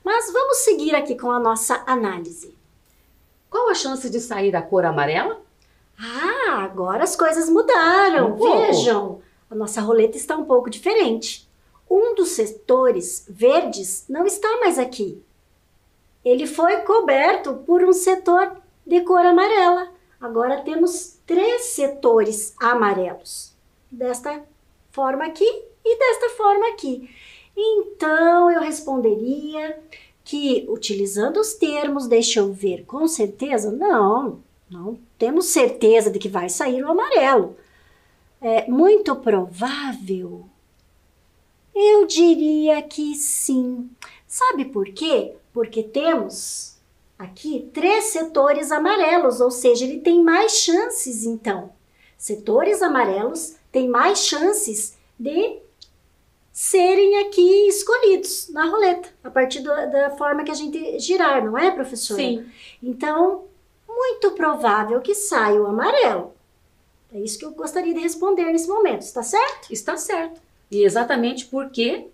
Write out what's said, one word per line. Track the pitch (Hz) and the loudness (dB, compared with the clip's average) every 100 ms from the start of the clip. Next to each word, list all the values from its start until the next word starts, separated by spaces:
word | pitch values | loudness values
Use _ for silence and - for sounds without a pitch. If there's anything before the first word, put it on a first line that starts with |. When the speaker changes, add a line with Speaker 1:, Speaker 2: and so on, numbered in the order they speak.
Speaker 1:
Mas | 370 453 453 | -2 -2 0
vamos | 453 539 508 | -2 0 0
seguir | - 330 302 294 | 0 0 0 -2
aqui | 285 240 | -2 -6
com | 247 | -2
a | 247 | 0
nossa | 226 226 - 247 - | 0 -2 -2 -4 -2
análise. | 254 208 180 165 - - - _ _ _ _ _ _ _ _ _ | -2 -2 -6 -12 -16 -20 -20 _ _ _ _ _ _ _ _ _
Speaker 2:
Qual | 440 480 | -2 0
a | 370 | 0
chance | 269 262 254 | -4 -6 -6
de | 226 | -6
sair | - 202 196 180 | -6 -2 0 -2
a | |
cor | - 190 | 0 0
amarela? | 170 151 143 165 370 440 - _ _ _ _ - | 0 0 -2 -2 -4 -6 -14 _ _ _ _ -18
Speaker 1:
Ah, | 226 247 339 508 453 247 | -12 -6 -4 -2 -2 -2
agora | 190 190 180 214 | -4 -6 -4 -2
as | 370 - | -2 0
coisas | 320 320 320 | 0 2 2
mudaram. | 349 466 466 330 370 392 311 226 | 2 4 4 4 4 4 4 0
Speaker 2:
Um | 214 | 2
pouco. | 240 302 | 2 4
Speaker 1:
Vejam, | 220 - 240 208 196 180 _ _ _ | 4 2 2 0 -2 -10 _ _ _
a | 214 | -8
nossa | 208 226 | -6 -4
roleta | 208 233 220 269 | 2 4 2 0
está | - 311 | -6 -6
um | - | 0
pouco | 247 247 | 0 0
diferente. | 214 - 440 269 226 - - _ _ _ _ - | -4 0 2 2 -2 -6 -14 _ _ _ _ -2
Um | 381 466 415 | 2 2 0
dos | 349 | -2
setores | - 214 - - 254 254 190 170 - - | -2 -4 -4 0 2 2 0 -4 -10 -14
verdes | 185 240 311 254 208 190 - - | 2 4 4 0 -6 -8 -10 -8
não | 277 392 | -4 -2
está | - 427 466 | -2 -2 0
mais | 403 262 | 0 0
aqui. | 247 - 196 - _ _ _ _ _ _ _ _ _ _ 247 | -2 -4 -8 -10 _ _ _ _ _ _ _ _ _ _ 2
Ele | 254 302 | 2 0
foi | - 339 403 | 0 2 2
coberto | - 453 320 269 320 370 294 247 - | 2 2 4 4 2 0 -2 -6 2
por | 359 | 4
um | 370 | 4
setor | 359 381 370 349 349 381 - _ _ - | 4 2 0 4 4 2 -4 _ _ 0
de | 349 | 0
cor | 349 359 | 4 4
amarela. | 349 349 415 427 349 359 359 - _ _ | 6 4 4 4 4 2 -2 -10 _ _
Agora | 240 226 247 277 | -6 -2 -2 -2
temos | 302 320 349 - - _ - | -4 0 0 0 -10 _ -4
três | 339 427 480 - | 0 2 0 -4
setores | - 277 277 247 226 208 214 - - | -2 -4 0 2 4 2 -2 -8 -4
amarelos. | 233 240 208 190 180 - - - - _ _ _ _ | 0 2 0 0 -4 -8 -14 -16 -18 _ _ _ _
Desta | 240 247 247 294 294 294 _ _ _ _ | -8 -6 -6 -8 -12 -14 _ _ _ _
forma | - 269 277 320 | -4 -2 -2 -6
aqui | 320 440 - - _ | 0 0 0 -8 _
e | 453 466 | 0 2
desta | 523 453 480 | 2 0 -2
forma | - 415 403 453 | 0 2 2 0
aqui. | 415 277 247 - - - - _ 392 | -4 -8 -8 -10 -20 -20 -20 _ -4
Então, | 440 427 - - 311 311 339 349 349 | 0 0 -2 -4 0 4 4 6 4
eu | 330 | 4
responderia | 311 - - 262 220 214 240 294 302 311 311 311 - - - _ | -2 -6 -6 -2 0 0 -2 -6 -8 -8 -10 -10 -18 -20 -20 _
que, | - 294 285 233 - | -10 -4 -2 -2 -2
utilizando | 220 - 196 196 202 247 392 | -8 -6 -4 -4 -2 -2 -2
os | 427 - | -4 -2
termos, | 320 294 285 277 240 | -4 -2 -4 -4 0
deixa | 233 233 220 | 2 2 0
eu | 196 | -2
ver, | 190 196 175 - | -2 -6 -6 -8
com | 269 320 | -4 -2
certeza, | 277 202 - 277 247 208 | -2 -4 -4 -4 -2 -2
não, | 240 403 247 196 233 262 120 _ _ _ | -2 0 2 2 2 -2 -8 _ _ _
não | 175 185 233 _ - | -16 -12 -14 _ -6
temos | 233 311 349 | -2 0 0
certeza | 320 247 247 220 226 208 | 2 2 2 4 6 4
de | 196 | -2
que | 196 | -4
vai | 190 180 | -6 -6
sair | - 277 254 285 | -4 -4 -2 -2
o | |
amarelo. | 349 554 466 269 254 175 - _ _ _ _ _ _ _ _ | -2 2 2 4 4 0 -6 _ _ _ _ _ _ _ _
É | 233 226 233 | -2 0 0
muito | 254 370 427 370 262 | 4 6 6 2 -4
provável? | 233 202 175 - 247 285 277 226 190 185 180 175 185 _ _ _ _ _ _ _ _ _ _ _ _ 403 | 0 0 -2 -6 -6 -6 -8 -10 -8 -8 -8 -14 -20 _ _ _ _ _ _ _ _ _ _ _ _ 2
Eu | 415 415 339 | 6 6 6
diria | 320 349 320 302 302 311 302 | 6 6 6 2 2 2 2
que | 294 - 302 294 | -2 -6 -6 -4
sim. | - - - 262 247 247 247 - - - - | -4 -4 -2 -2 -2 -6 -12 -16 -20 -20 -12
Sabe | - 508 302 262 | -2 -2 -2 -4
por | 208 196 | -6 -6
quê? | 190 320 269 - - _ | -6 -2 0 -2 -10 _
Porque | 240 226 226 | -6 -6 -6
temos | 214 277 311 226 190 - - - - _ _ _ _ - | -6 -2 0 0 -2 -10 -12 -12 -14 _ _ _ _ -20
aqui | 185 - 302 277 - | -20 -12 -8 -8 -8
três | - 339 440 427 | -2 2 2 0
setores | 320 320 285 277 294 285 | -4 -2 2 2 2 -2
amarelos, | 302 330 415 320 349 277 233 | -2 0 2 2 2 2 2
ou | 247 | 0
seja, | 247 254 240 254 | 2 2 2 0
ele | 311 | -2
tem | 349 339 | 2 6
mais | 330 339 440 - | 6 4 2 0
chances, | - 339 480 466 262 226 | 2 2 0 -4 -8 -8
então. | 226 226 226 190 190 - _ _ _ _ | -6 -6 -4 -6 -8 -20 _ _ _ _
Setores | - 208 - 226 359 403 | -10 -8 0 2 2 2
amarelos | 349 269 220 196 233 330 - - _ | 0 0 0 -2 -4 -6 -12 -16 _
têm | 262 254 | -2 0
mais | 240 320 403 - | 2 2 2 -2
chances | 294 349 415 - 208 - - _ - | 0 0 0 -4 -6 -10 -12 _ -12
de | 247 320 440 - - _ - _ _ _ _ _ _ | -6 -2 -4 -6 -18 _ -20 _ _ _ _ _ _
serem | - - 381 359 381 392 403 | -8 0 2 4 4 4 4
aqui | 403 403 359 403 403 | 2 4 6 6 4
escolhidos | - - 494 453 370 - - - | 2 0 2 4 4 0 -10 -8
na | 302 320 | -4 -2
roleta, | 427 392 349 - _ | 2 2 0 -6 _
a | 254 | -6
partir | 262 262 285 | -2 -2 -2
do, | 285 | -4
da | 294 269 277 277 - | -4 -2 0 0 -2
forma | 294 294 | -4 -4
que | 294 | -4
a | 294 | -8
gente | 302 320 311 - | -8 -8 -8 -6
girar, | 277 359 311 269 214 | -2 0 2 0 0
não | 233 | 0
é, | 359 | 0
professora? | 311 254 233 - 208 | 0 -6 -8 -6 -4
Speaker 2:
Sim. | 254 226 - - - - | -4 -4 -8 -20 -20 -14
Speaker 1:
Então, | 247 240 302 311 370 392 - _ _ _ - | -10 -8 -4 0 0 0 -8 _ _ _ -10
muito | 480 508 - 403 | -4 -4 0 -2
provável | - 320 294 226 208 214 240 | 0 -2 0 0 0 0 -2
que | 254 403 | -2 -4
saia | - 262 214 208 | -2 0 2 2
o | 208 | 2
amarelo. | 214 339 554 339 190 - - _ _ _ _ _ _ _ | 0 0 2 2 0 -6 -16 _ _ _ _ _ _ _
É | 208 | -10
isso | 214 - | -10 -10
que | 302 | -14
eu | |
gostaria | - 302 359 339 | -12 -8 -6 -4
de | 330 | -4
responder | 339 - 381 370 330 | -4 -4 -2 0 0
nesse | 330 330 | -2 -2
momento, | 415 381 214 | 0 0 0
está | - 247 | -8 -10
certo? | 233 415 539 - - | -2 0 0 -4 -12
Speaker 2:
Está | - - 330 | -10 -8 -8
certo. | - 359 330 - _ _ _ | -6 -6 -6 -12 _ _ _
E | 202 | 2
exatamente | 202 226 240 262 240 254 - | 4 4 0 0 -2 -4 -8
porque | 269 269 - 240 349 - | -8 -6 -2 -2 -4 -8